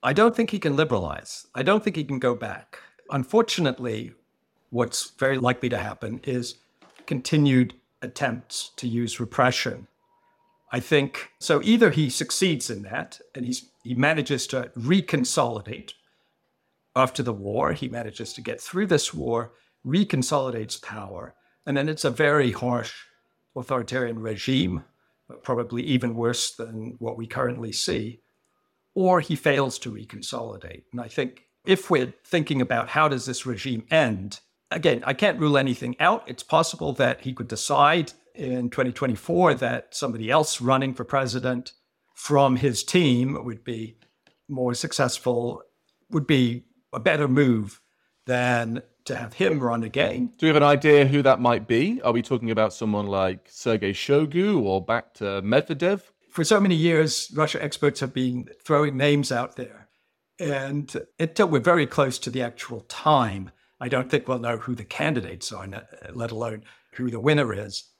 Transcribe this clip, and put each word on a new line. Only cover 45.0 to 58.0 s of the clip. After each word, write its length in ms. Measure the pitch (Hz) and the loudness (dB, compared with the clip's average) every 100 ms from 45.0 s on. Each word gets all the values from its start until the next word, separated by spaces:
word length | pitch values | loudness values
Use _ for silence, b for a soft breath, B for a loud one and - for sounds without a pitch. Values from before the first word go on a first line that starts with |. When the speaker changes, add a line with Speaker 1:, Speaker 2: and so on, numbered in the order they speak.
| 135 - - 120 120 - - _ _ _ _ | 0 0 -2 -2 -2 -8 -16 _ _ _ _
Speaker 1:
would 180 | 165 143 | -4 2
be 360 | 143 123 120 - _ _ | 4 4 0 -10 _ _
a 80 | - | -2
better 280 | 113 156 147 | 0 2 2
move 540 | 127 139 113 101 - _ _ _ _ - | 4 6 4 0 -10 _ _ _ _ -4
than 560 | 123 123 120 113 117 - _ - | 0 2 2 0 -6 -10 _ -10
to 100 | 123 | -8
have 180 | 117 | -8
him 260 | - 185 156 | -2 0 2
run 240 | 123 117 | 0 -2
again. 480 | 113 131 175 - 240 - | -4 0 0 0 -6 0
Speaker 2:
Do 80 | 160 | 4
you 80 | |
have 80 | 147 | 6
an 60 | 143 | 6
idea 380 | 143 156 147 135 | 6 8 8 8
who 160 | 143 | 6
that 160 | 139 127 | 6 6
might 280 | 123 117 107 | 4 2 2
be? 340 | 117 160 247 | 2 2 0
Are 100 | - | 0
we 80 | 120 | 0
talking 300 | 117 127 113 | 0 -2 0
about 220 | 110 107 | 2 0
someone 340 | - 113 104 101 | 0 -2 -2 0
like 400 | 98 95 92 _ | 0 0 -2 _
Sergei 440 | - - 110 101 | -8 -2 0 0
Shoigu 680 | 98 - 143 156 160 196 190 | -4 2 2 2 0 2 2
or 180 | 101 95 | 2 0
back 320 | 92 117 - _ | 0 -2 -2 _
to 260 | 101 98 | -4 -4
Medvedev? 580 | 98 127 - 151 175 196 _ _ _ | 2 2 2 -2 0 -2 _ _ _
Speaker 1:
For 140 | - | -4
so 160 | 156 214 | 2 4
many 160 | 196 170 | 4 4
years, 560 | 165 165 156 - - 143 | 4 4 2 0 -6 -2
Russia 260 | 156 - | -2 0
experts 360 | 151 - 143 | -6 0 0
have 140 | 117 | 0